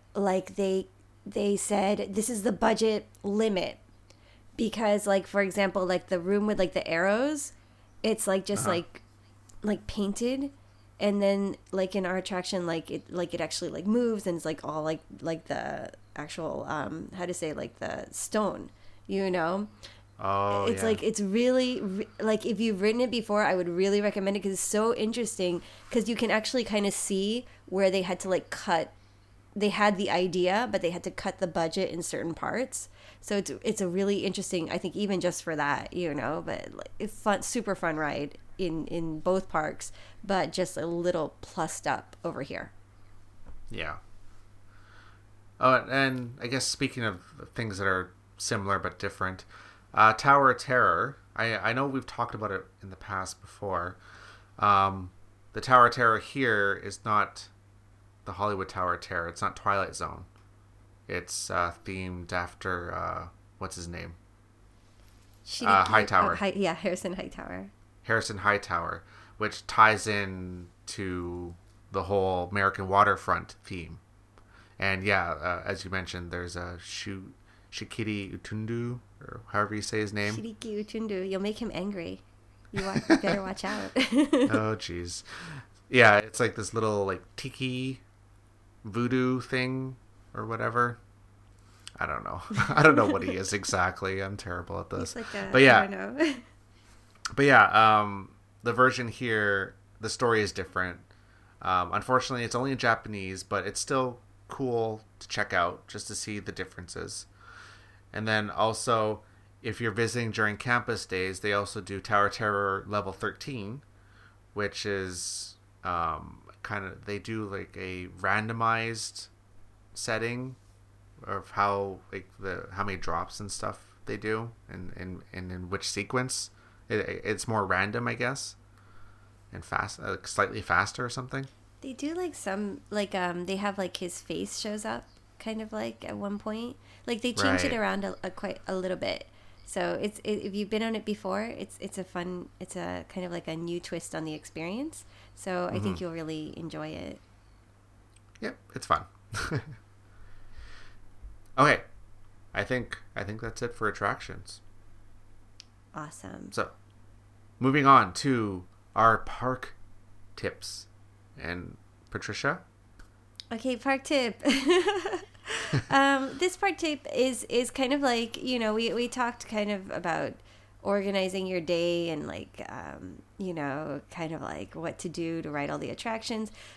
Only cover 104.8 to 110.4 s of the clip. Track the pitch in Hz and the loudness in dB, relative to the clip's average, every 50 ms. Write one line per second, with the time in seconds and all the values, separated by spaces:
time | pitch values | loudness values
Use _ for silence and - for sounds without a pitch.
104.8 | 113 113 110 107 - - - - - - - 107 104 - 98 90 85 87 - - | 0 0 -2 -6 -10 -18 -20 -20 -12 -6 -4 -2 -2 0 2 2 2 2 0 -6
105.8 | - - - 104 - - 104 - - 110 104 101 98 104 90 - 90 - - - | -12 -14 -12 -12 -10 -8 -8 -6 -6 -6 -6 -6 -8 -8 -8 -8 -10 -10 -12 -14
106.8 | 90 - - 87 87 95 - - - - - - - - - - - - - - | -14 -12 -10 -10 -8 -8 -10 -12 -12 -14 -20 -20 -20 -20 -20 -20 -20 -20 -20 -20
107.8 | - - - - - - - 107 110 110 110 107 104 101 - 85 107 110 107 - | -20 -20 -20 -20 -20 -12 -8 -4 0 0 2 0 0 0 0 0 2 2 0 0
108.8 | - 123 113 113 107 107 104 - - - - - - - - - - 113 107 - | 0 2 2 4 2 0 -2 -4 -8 -18 -20 -20 -20 -20 -20 -10 -8 -8 -4 -2
109.8 | 117 110 98 117 113 110 117 123 117 110 101 113 | -2 -2 0 0 0 0 0 -2 -2 -2 0 0